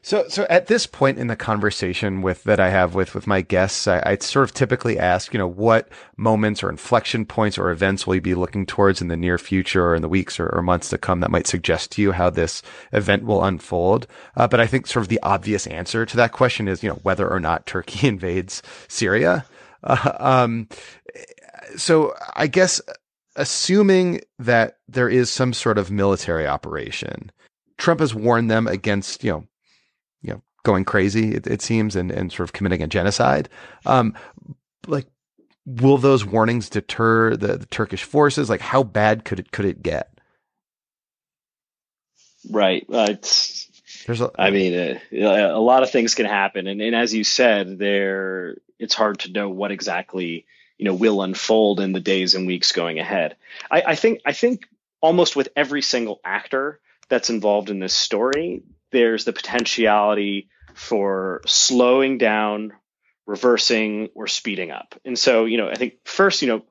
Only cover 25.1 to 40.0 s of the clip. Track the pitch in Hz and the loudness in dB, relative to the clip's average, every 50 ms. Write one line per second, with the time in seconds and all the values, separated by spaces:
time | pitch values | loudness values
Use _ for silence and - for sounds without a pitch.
25.1 | 110 127 123 117 - - 127 127 113 - - 117 107 104 98 90 104 101 98 101 | 4 2 2 2 0 0 0 0 0 -2 0 0 2 2 0 -2 -2 0 2 2
26.1 | 98 87 - - 85 80 78 71 69 - - 73 76 73 58 53 - - - - | 2 0 -2 -4 -2 -2 0 -2 -4 -4 -6 -10 -10 -10 -8 -8 -10 -10 -10 -10
27.1 | - - - 98 _ _ _ _ _ _ _ _ _ - - 170 170 147 156 135 | -12 -12 -16 -20 _ _ _ _ _ _ _ _ _ -4 0 0 0 2 0 -2
28.1 | 113 110 107 120 120 113 117 113 110 113 117 107 90 98 - 110 101 101 95 - | -2 -2 2 2 2 2 2 2 2 0 0 0 -4 -4 -2 -2 -2 -2 -4 -8
29.1 | - - - 113 82 78 - _ _ _ _ _ _ _ _ _ _ _ _ _ | -12 -6 -4 -4 -4 -4 -8 _ _ _ _ _ _ _ _ _ _ _ _ _
30.1 | _ _ - - - - _ _ _ _ _ 120 101 95 95 - - 104 95 101 | _ _ -12 -12 -12 -12 _ _ _ _ _ 2 2 2 2 2 2 2 2 2
31.1 | 98 113 110 107 110 110 - - - 101 - - 117 113 107 107 95 95 90 90 | 2 0 0 0 -2 -4 -4 -4 -6 -4 -2 -2 0 0 0 0 -2 -4 -4 -4
32.1 | - - 92 87 - - 90 82 - - 98 92 92 82 78 80 - 98 87 101 | -4 -4 -6 -6 -6 -6 -8 -8 -4 -4 -2 0 0 0 -2 -2 -2 0 0 0
33.1 | 98 - 120 65 67 73 73 - - - - - - _ _ - 135 127 117 110 | 2 2 2 2 2 2 -2 -6 -12 -20 -20 -20 -20 _ _ 2 2 4 2 0
34.1 | - - - - _ - - - 139 _ _ _ _ _ - - 156 139 131 _ | -4 -6 -20 -20 _ -20 -20 -20 -20 _ _ _ _ _ -6 -4 -4 -4 -4 _
35.1 | _ _ _ _ _ _ _ _ _ _ _ 139 127 117 127 135 139 131 123 139 | _ _ _ _ _ _ _ _ _ _ _ -12 -4 2 6 6 6 6 6 4
36.1 | 135 123 107 98 98 113 110 117 120 120 104 - - 107 - - - - 113 113 | 4 4 2 0 2 2 2 2 0 -2 -4 -4 -6 -6 -6 -6 -4 0 2 4
37.1 | 113 113 113 113 113 107 104 101 - 92 95 _ - - 110 - 95 92 - - | 4 4 4 2 2 0 0 -2 -2 -4 -6 _ -6 -6 -4 -4 -6 -10 -10 -2
38.1 | - 147 147 143 139 151 - 107 107 87 - - - 135 135 104 92 107 104 107 | 2 4 4 4 2 0 0 -2 -2 -2 -2 0 0 0 0 2 0 2 2 2
39.1 | 110 110 - - - 92 87 _ - - 101 95 - - - 82 82 67 | 2 0 -2 -6 -8 -8 -6 _ -6 -4 -2 -2 -4 -4 -4 -4 -4 -4